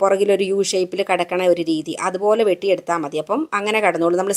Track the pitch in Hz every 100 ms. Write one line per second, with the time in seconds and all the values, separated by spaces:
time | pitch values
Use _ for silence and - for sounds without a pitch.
0 | 196 190 202 190 190 196 190 190 180 185
1 | 196 175 175 180 180 170 165 156 160 -
2 | 185 185 208 220 208 175 196 180 - 170
3 | 143 156 156 247 320 208 208 220 196 165
4 | 170 180 196